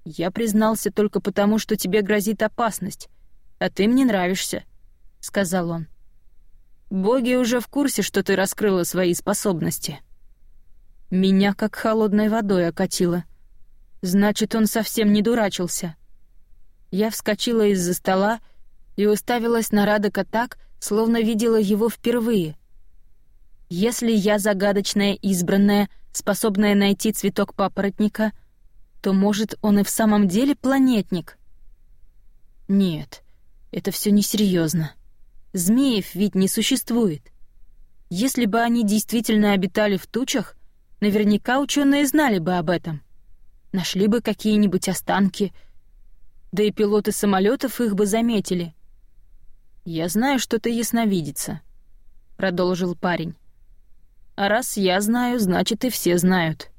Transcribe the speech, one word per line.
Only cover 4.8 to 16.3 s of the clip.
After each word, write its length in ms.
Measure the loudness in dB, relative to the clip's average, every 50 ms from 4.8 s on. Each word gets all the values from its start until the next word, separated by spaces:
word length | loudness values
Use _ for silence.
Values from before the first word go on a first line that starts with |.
| -20 -20 -20 _ -20 -20 -20 _
сказал 480 | -16 -6 -2 -2 -2 0 -2 -2 -2 -2
он. 180 | -4 -6 -8 -12 -16 -20 -20 -20 -20 -20 _ -20 -20 -20 -20 -20 -20 -20 -20 _ -20 -20 -14 -8
"Боги 460 | -4 -2 0 2 2 2 2 2 2
уже 260 | 2 2 2 0 -2
в 60 | -2 -4
курсе, 340 | -2 -2 -2 0 0 -2
что 200 | -4 -2 -2 -2
ты 140 | 0 2 2
раскрыла 480 | 0 0 -2 -2 -2 0 0 2 2 0
свои 300 | -2 -2 0 0 0 0
способности". 880 | -2 -2 -4 -4 -2 -2 -2 -2 0 -2 -4 -4 -4 -8 -10 -10 -10 -16 _ -20 -20 -20 -20 -20 _ -20 -20 -20 -20 -20 -20 -20 -20 -20 -20 -20 -20 -12 -4
Меня 440 | 0 2 2 4 4 4 4 2 2
как 220 | 0 -4 -4 -4
холодной 540 | -4 -2 0 2 2 2 2 2 2 2 2
водой 380 | 0 0 0 0 2 2 2 0
окатило. 560 | 0 -2 -2 -2 0 0 0 0 0 -2 -4 -8 -16 -20 -20 -20 -20 -20 -20 -20 -20 -20 -20 -20 -16 -8
Значит, 520 | -6 0 2 4 4 2 2 0 -2 -2 0
он 140 | 0 0 2
совсем 460 | 0 -2 -4 -2 -2 0 2 4 4
не 80 | 4
дурачился. 760 | 4 2 2 2 0 0 -2 -4 -6 -4 -4 -6 -6 -8 -10 -12 -20 -20 -20 -20 -20 -20